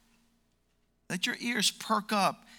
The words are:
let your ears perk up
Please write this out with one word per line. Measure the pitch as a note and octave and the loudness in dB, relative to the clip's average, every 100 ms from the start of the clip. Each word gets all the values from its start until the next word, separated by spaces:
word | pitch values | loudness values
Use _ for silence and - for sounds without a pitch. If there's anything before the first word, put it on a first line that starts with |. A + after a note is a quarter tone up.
| _ _ _ _ _ _ _ _ _ _ - | _ _ _ _ _ _ _ _ _ _ -8
let | F3+ B3 | -4 -4
your | A#3 | -4
ears | A#3+ A#3+ F#3+ | -2 0 0
perk | - - A3 G#3 | -2 0 0 2
up | G#3+ F3+ B2 - | 2 2 0 -8